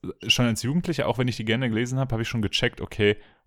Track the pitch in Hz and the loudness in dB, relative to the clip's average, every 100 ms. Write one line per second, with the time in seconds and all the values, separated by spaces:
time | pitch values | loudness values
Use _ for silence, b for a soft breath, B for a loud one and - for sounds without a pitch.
0 | - - - - 123 110 117 156 175 156 | -12 -6 0 2 2 0 0 0 0 0
1 | - 117 127 113 110 113 131 107 123 131 | 0 0 0 -2 -2 0 0 0 0 0
2 | 131 113 113 120 101 - 123 - 107 - | -2 -2 -2 -2 0 0 0 -2 -8 2
3 | 104 104 b b | 4 4 b b